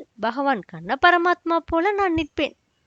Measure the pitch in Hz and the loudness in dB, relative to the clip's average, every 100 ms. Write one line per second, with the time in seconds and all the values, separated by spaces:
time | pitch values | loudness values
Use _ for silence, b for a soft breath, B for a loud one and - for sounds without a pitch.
0 | - - 214 240 277 233 - 160 170 269 | -8 -8 -6 -2 -2 -2 -6 -12 -8 2
1 | 349 349 349 349 330 330 - 330 370 403 | 4 4 2 0 -2 -2 -2 -2 0 0
2 | 392 330 302 - 294 - _ _ | 0 -2 -4 -4 -6 -8 _ _